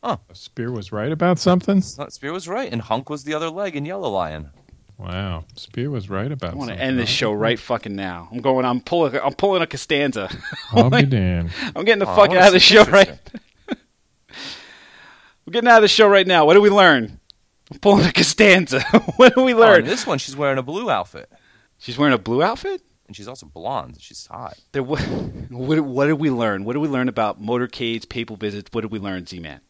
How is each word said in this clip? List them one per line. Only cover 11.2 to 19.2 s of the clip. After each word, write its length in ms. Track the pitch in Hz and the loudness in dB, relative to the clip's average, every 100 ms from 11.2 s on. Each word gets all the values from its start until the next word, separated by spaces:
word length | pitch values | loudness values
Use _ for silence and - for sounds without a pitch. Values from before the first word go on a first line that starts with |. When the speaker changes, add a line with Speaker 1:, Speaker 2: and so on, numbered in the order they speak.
| 92 87 85 87 240 - | 0 -2 -4 -8 -10 -4
Speaker 3:
I'm 80 | |
getting 140 | 196 214 | 0 0
the 80 | 196 | 2
Speaker 1:
Oh, 40 | |
I 40 | 196 | 4
Speaker 3:
fuck 120 | 202 | 4
Speaker 1:
wanna 120 | 180 | 8
Speaker 3:
out 60 | 185 | 6
of 40 | |
the 60 | 185 | 6
Speaker 1:
see 140 | - 208 | 6 8
Speaker 3:
show 80 | 208 | 8
Speaker 1:
pictures 80 | |
Speaker 3:
right. 240 | 196 190 73 - | 6 4 0 -18
<laughs> 400 | - _ _ - | -20 _ _ -14
Speaker 1:
there. 80 | - _ _ _ _ _ - - - - - - - - _ _ _ - | -14 _ _ _ _ _ -20 -18 -18 -20 -20 -20 -20 -20 _ _ _ -8
Speaker 3:
We're 60 | |
getting 160 | 214 240 | -2 6
out 80 | 226 | 6
of 40 | |
the 60 | 208 | 6
show 200 | - 214 | 4 6
right 180 | 196 190 | 6 4
now. 200 | 180 151 | 4 6
What 80 | |
did 60 | 190 | 6
we 80 | 208 | 6
learn? 500 | 202 185 139 110 - _ _ _ _ _ | 6 6 4 0 -12 _ _ _ _ _
I'm 80 | - | -2
pulling 260 | 208 196 175 | 2 4 2
a 60 | |
Costanza. 680 | 185 165 - 208 185 156 131 | 0 -2 4 6 6 2 -4
<laughs> 360 | - 220 - | 2 2 2
What 180 | - | 6